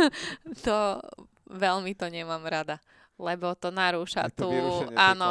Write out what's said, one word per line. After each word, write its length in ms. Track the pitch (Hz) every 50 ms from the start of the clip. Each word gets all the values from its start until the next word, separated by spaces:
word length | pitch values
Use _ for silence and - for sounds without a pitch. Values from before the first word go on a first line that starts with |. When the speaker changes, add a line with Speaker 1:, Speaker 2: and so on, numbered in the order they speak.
| 330 269 - - - - - - - 320 - - -
Speaker 1:
To, 360 | 233 208 214 208 196 190 - - - - - - - _ _ - -
veľmi 480 | - 185 202 185 180 196 185 190 196
to 120 | - 180 170
nemám 360 | 170 170 165 165 165 160 160
rada, 320 | 160 165 156 151 151 151 156 _ _ _ _ _ _ _
lebo 400 | - 175 175 175 175 180 175 180
to 160 | - - 180
narúša 560 | 185 190 185 180 175 165 180 - - 175 - -
Speaker 2:
Je 80 | -
to 40 | - 185
Speaker 1:
tú, 40 | 180
Speaker 2:
vyrušenie 440 | - - 175 180 180 175 - - 226
tej 40 | 202
Speaker 1:
áno, 280 | 196 190 190 185 180 175